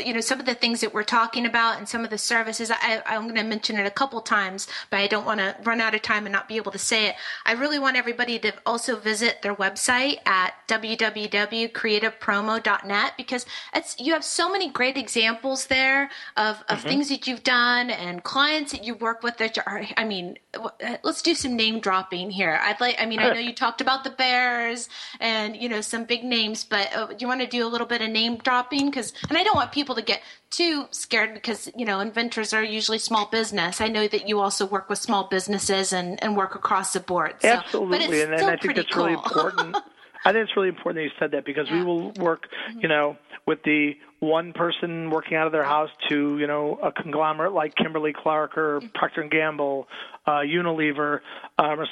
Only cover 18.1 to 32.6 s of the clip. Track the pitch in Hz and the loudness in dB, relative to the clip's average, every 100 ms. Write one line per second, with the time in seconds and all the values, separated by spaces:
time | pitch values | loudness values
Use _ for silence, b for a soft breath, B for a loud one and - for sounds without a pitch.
18.1 | 175 - 269 294 311 285 269 226 220 226 | -6 -4 2 2 2 -2 -8 -8 -4 -2
19.1 | 226 240 240 220 220 - 202 208 - 220 | -2 -4 -2 -2 -2 -4 -6 -2 0 0
20.1 | 196 175 - _ - 226 - 233 233 302 | -2 -6 -10 _ -10 -10 -8 -8 -4 -2
21.1 | - 339 311 269 240 220 220 208 190 185 | 0 0 0 0 2 2 2 2 2 0
22.1 | 180 190 190 175 156 208 214 247 - 226 | -6 -6 0 2 2 2 2 0 2 0
23.1 | 214 233 226 240 233 247 233 254 262 269 | 2 4 2 -2 -2 -2 0 0 0 -2
24.1 | 262 254 247 247 240 233 240 - B B | 0 2 4 2 0 -2 -4 -8 B B
25.1 | B 226 220 214 208 240 214 214 233 233 | B 0 0 -2 -4 -4 -4 -4 -6 -2
26.1 | 240 247 233 220 214 - 208 196 220 208 | -2 0 2 2 -2 -2 0 0 -2 -6
27.1 | 208 247 254 247 240 233 240 233 240 220 | -4 -2 -2 -2 -2 -2 -2 -2 -2 0
28.1 | 220 233 226 262 247 247 277 277 277 208 | 2 0 0 2 2 2 0 0 0 -6
29.1 | B B 320 415 330 240 285 285 226 220 | B B 2 4 4 2 -2 -2 -2 0
30.1 | 202 B B _ - 330 294 247 - - | -2 B B _ 0 2 2 -4 -8 0
31.1 | 226 214 214 - 202 - 240 220 196 220 | 0 0 -2 -6 -6 -6 -4 -2 0 -2
32.1 | 226 240 226 214 220 | -2 -2 -2 0 0